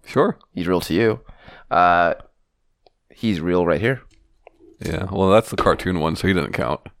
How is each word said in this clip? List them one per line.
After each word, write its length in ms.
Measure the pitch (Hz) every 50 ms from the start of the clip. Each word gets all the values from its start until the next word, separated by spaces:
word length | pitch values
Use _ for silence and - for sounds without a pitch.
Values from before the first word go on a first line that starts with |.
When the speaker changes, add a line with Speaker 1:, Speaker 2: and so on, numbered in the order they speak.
| _
Speaker 1:
Sure. 360 | - - 127 160 226 - _ _ _ _
Speaker 2:
He's 140 | 92 85
real 140 | 85 92 87
to 120 | - - 80
you. 260 | 92 117 110 110 117 - - - _ - - - - - -
Uh, 460 | - 87 87 87 87 87 87 85 - - - _ _ _ _ _ _ _ _ _ _ _ _ _ _ _ _ _ -
he's 260 | - - 110 98 80
real 280 | 80 87 90 90 87
right 120 | 82 80 76
here. 220 | 104 120 135 123 - - _ _ _ _ _ _ _ - _ _ - - - _
Speaker 1:
Yeah, 260 | - 82 82 - - 90
well, 180 | 92 95 95 95
that's 220 | 98 113 - -
the 60 | -
cartoon 420 | - - 98 78 - - 92 92 82
one, 160 | 78 80 80
so 120 | - -
he 60 | 95 95
doesn't 200 | 90 76 - -
count. 280 | - - 62 78 - _ - _ _